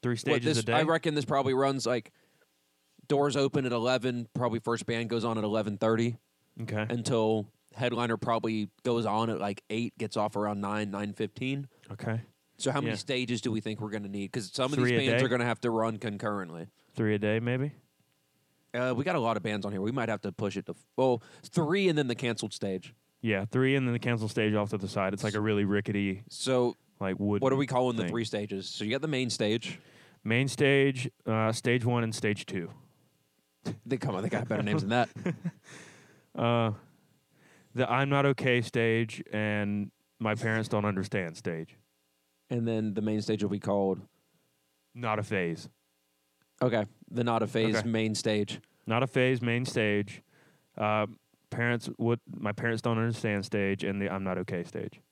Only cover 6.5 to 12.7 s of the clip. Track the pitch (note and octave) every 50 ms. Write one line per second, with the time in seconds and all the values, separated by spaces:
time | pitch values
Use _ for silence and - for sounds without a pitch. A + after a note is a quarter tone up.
6.5 | _ - A#2 A2 A2 G#2+ G#2+ A2+ A#2+ A#2+ A2 - B2+ A2+ A2 A2 A2 A2 G#2 -
7.5 | _ _ _ _ - - C3 B2 A#2 A2+ A#2+ A#2 A2+ G#2+ - - A#2 A2+ G#2 A#2
8.5 | A2 A2 G#2+ G2 _ _ _ B2+ A#2+ A#2 A2+ G#2+ G2+ A2 A2+ A2+ A2 E2+ - G#2
9.5 | G2+ - _ _ G#2+ A2 A#2+ A2 _ - A2+ G#2 - A2+ G#2+ - - G2+ G#2 G#2
10.5 | G#2 G2+ G2+ G2+ G#2 G#2+ G#2+ G2+ G2 G2+ G#2 G#2 G2+ - A2 G2+ _ - B2+ C3
11.5 | C3+ C#3 C#3 C3+ _ _ - - G#2+ G#2+ - A#2 A2 A2+ A#2 - _ _ _ _
12.5 | _ _ - C#3